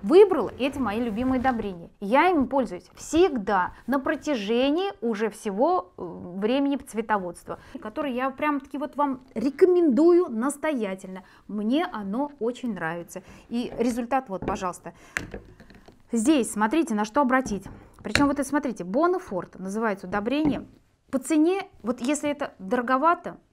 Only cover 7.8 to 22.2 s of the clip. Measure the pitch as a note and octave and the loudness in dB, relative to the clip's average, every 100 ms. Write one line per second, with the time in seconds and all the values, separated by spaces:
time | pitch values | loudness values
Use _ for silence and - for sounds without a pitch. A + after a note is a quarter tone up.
7.8 | G#3+ B3+ D4+ A#3+ C4 C4 D4+ C#4+ C#4 C#4+ | -10 -6 -4 -2 -4 -2 -2 -2 -4 -8
8.8 | D4 - C#4+ C4 - - B3 C4+ F#4 F4+ | -8 -2 -2 -2 -8 -4 -4 4 6 8
9.8 | E4 A3+ E4 F4 F4 A3 C4+ - D#4 C#4 | 6 6 8 6 4 0 -2 -2 -4 -2
10.8 | G#3 F#3+ F#3+ F#3 - - - G#3 G#3+ C#4+ | -4 -6 -10 -14 -16 -20 -10 -4 0 0
11.8 | F4+ A3 G3 A3+ C#4+ C#4+ A3 B3 B3+ F#3 | 0 -6 -4 -4 -4 -4 -4 -4 -6 -4
12.8 | E3 E3+ E3+ F#3 - - - A#3 A#3 - | -4 -4 -8 -14 -16 -20 -8 -6 -6 -2
13.8 | A#3 A#3 A#3+ C4+ C4 F#3 - F#3+ F#3 F3 | -2 -2 -2 -2 -2 -8 -6 -4 -6 -8
14.8 | - - - - - - - - - - | -16 -18 -10 -10 -10 -14 -18 -20 -20 -20
15.8 | - - - A#3 A3 D#4 A3 G#3 G#3+ D#4 | -20 -20 -4 0 4 4 2 0 0 2
16.8 | D#4 G#3 G#3+ D4 C4+ C4 C4 G3 - - | 0 -2 0 0 2 2 0 -6 -8 -20
17.8 | - - G3+ G#3+ C#4+ C#4+ C4 D4 C#4+ G#3 | -20 -14 -4 0 0 0 -4 -4 -4 -8
18.8 | F3+ A3+ F4 F4+ - F3+ - - F#3 G#3 | -4 0 0 -2 -6 -10 -10 -12 -8 -4
19.8 | A3+ G3 F3+ G#3 G#3+ C#4+ D#4 A3+ - - | -4 -4 -6 -6 -2 0 0 -2 -10 -20
20.8 | _ _ _ C4+ - D#4 D#4+ F#4+ - - | _ _ _ -6 0 2 4 0 -6 -10
21.8 | G#3+ A#3+ A#3+ D4 | -8 -4 -2 -2